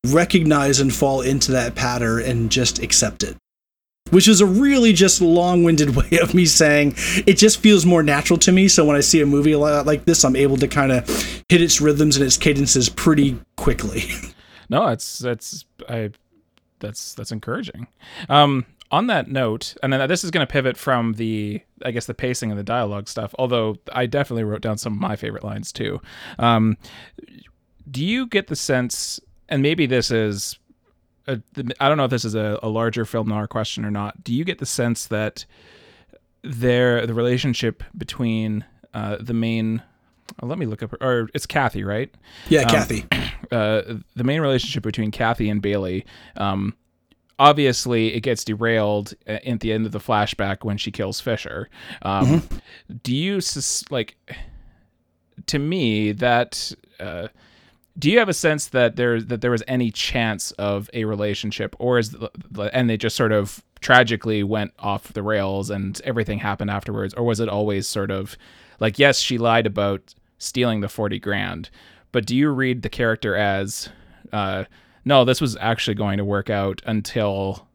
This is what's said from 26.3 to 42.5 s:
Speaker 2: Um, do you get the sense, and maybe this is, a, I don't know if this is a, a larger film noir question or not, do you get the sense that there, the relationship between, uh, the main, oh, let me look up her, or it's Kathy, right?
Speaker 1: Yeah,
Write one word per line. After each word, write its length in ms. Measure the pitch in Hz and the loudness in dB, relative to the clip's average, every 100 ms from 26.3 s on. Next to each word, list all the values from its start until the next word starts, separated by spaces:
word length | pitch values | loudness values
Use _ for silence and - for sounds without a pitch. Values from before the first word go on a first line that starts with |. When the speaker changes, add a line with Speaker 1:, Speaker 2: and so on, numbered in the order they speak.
| - | 0
Speaker 2:
Um, 380 | 117 113 110 107 - - - - - - _ _ _ _ 147 | 2 4 2 0 -8 -20 -20 -20 -20 -20 _ _ _ _ -14
do 140 | 131 | -6
you 220 | 170 240 247 | -2 -2 -2
get 200 | 202 - | -2 -2
the 100 | 139 | -8
sense, 640 | - 127 123 - - - _ _ _ | -2 -2 -2 -6 -8 -10 _ _ _
and 140 | 143 | 0
maybe 220 | 143 165 | 0 2
this 260 | 139 127 - | 2 2 2
is, 480 | 113 107 101 - - _ _ _ _ _ _ - | 0 0 -4 -8 -12 _ _ _ _ _ _ -10
a, 140 | 123 - - 120 - | -10 -10 -10 -10 -2
I 100 | 139 | 0
don't 100 | 151 | 2
know 60 | |
if 60 | 131 | 0
this 140 | 123 | -2
is 100 | 113 | -2
a, 240 | 110 107 107 | -4 -2 -4
a 60 | 113 | -4
larger 360 | 110 117 113 | -2 -2 -2
film 240 | 110 113 107 | -4 -4 -2
noir 180 | 107 104 | -4 -4
question 380 | 113 107 - | -6 -6 -6
or 60 | 104 | -6
not, 340 | 101 104 - | -6 -6 -10
do 80 | - | -4
you 100 | 120 | -4
get 140 | 175 170 | -4 -6
the 80 | 135 | -6
sense 400 | - 120 113 - | -2 -2 -2 -4
that 360 | 107 107 - - _ _ - _ _ _ _ _ _ | -4 -4 -8 -20 _ _ -20 _ _ _ _ _ _
there, 640 | - 120 123 123 123 120 113 | -12 -2 0 2 2 2 -2
the 80 | |
relationship 680 | 113 120 123 139 117 117 - - - | -2 0 0 -2 -2 -4 -6 -16 -14
between, 680 | - - 117 110 110 107 - _ _ | -12 -4 -2 -2 -2 -6 -8 _ _
uh, 240 | 110 107 104 | -10 -8 -8
the 140 | 117 | -4
main, 480 | 117 113 113 110 113 - _ _ _ - - | -2 -2 -2 -2 -4 -8 _ _ _ -20 -14
oh, 40 | 120 | -10
let 120 | 175 | -6
me 80 | 123 | -6
look 160 | 104 | -8
up 80 | 110 | -10
her, 60 | - | -6
or 260 | 131 120 113 | -2 -2 -2
it's 120 | - - | -8 -4
Kathy, 380 | 156 123 98 | -2 -2 -4
right? 300 | 98 104 139 _ _ - | -6 -6 -8 _ _ -20
Speaker 1:
Yeah, 140 | - | 2